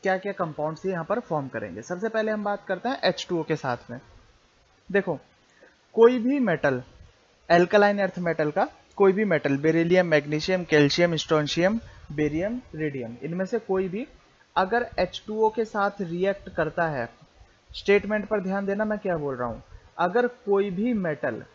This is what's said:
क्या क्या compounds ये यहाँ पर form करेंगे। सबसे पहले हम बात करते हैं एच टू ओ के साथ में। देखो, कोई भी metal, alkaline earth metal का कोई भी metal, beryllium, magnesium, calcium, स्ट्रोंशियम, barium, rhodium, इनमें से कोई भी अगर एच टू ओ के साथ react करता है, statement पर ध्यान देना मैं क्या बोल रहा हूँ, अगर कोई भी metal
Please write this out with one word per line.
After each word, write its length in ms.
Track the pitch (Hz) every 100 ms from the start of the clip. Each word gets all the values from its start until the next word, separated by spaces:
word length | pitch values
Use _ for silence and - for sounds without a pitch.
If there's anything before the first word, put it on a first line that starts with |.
क्या 140 | 196 190
क्या 140 | 196
compounds 500 | 196 170 147 151 160 185
ये 60 |
यहाँ 120 | 180
पर 160 | 160 214
form 260 | - 156 135
करेंगे। 340 | 113 107 90
सबसे 260 | 117 180 220
पहले 240 | 220 220
हम 120 | 214
बात 200 | 208 202 -
करते 220 | 185 233
हैं 120 | 269
एच 220 | - 175 -
टू 100 | 175
ओ 40 |
के 140 | 156 156
साथ 340 | 139 120 -
में। 80 | 123 - - _ _ _ _ _ _ _
देखो, 300 | 196 185 156 - _ _ _ - _ _
कोई 240 | - 233 254
भी 180 | 233 285
metal, 420 | 233 160 147 127 - - - _ _ _ -
alkaline 500 | 170 175 208 208 202
earth 180 | 190 185
metal 300 | 175 160 151
का 180 | 147 247 - _ -
कोई 140 | 196
भी 120 | 185 214
metal, 300 | 160 - 139
beryllium, 480 | 156 160 170 185 175
magnesium, 560 | 156 147 151 156 185 170
calcium, 500 | 156 143 156 175 160
स्ट्रोंशियम, 640 | - 160 147 - 180 226 - - -
barium, 480 | 151 151 151 196 247 - 160
rhodium, 400 | 156 135 117 120
इनमें 220 | 156 175 185
से 120 | 233
कोई 280 | 214 190 190
भी 180 | 185 269 - _ _ _ -
अगर 320 | 190 233 240 -
एच 240 | 180 - -
टू 120 | 214
ओ 120 | 220
के 140 | 220 220
साथ 340 | 214 202 202
react 460 | 180 170 190 196 -
करता 380 | - 156 151 165
है, 200 | 143 117 - - _ - _ _
statement 560 | - - 202 196 214 208
पर 120 | 214
ध्यान 240 | 185 196 196
देना 180 | 196
मैं 140 | 214 208
क्या 160 | 202 170
बोल 180 | 143 131
रहा 120 | 123
हूँ, 140 | 110 - - - -
अगर 280 | 175 208 247
कोई 440 | 240 - 196 202
भी 200 | 175 226
metal 480 | 226 180 147 143 113 -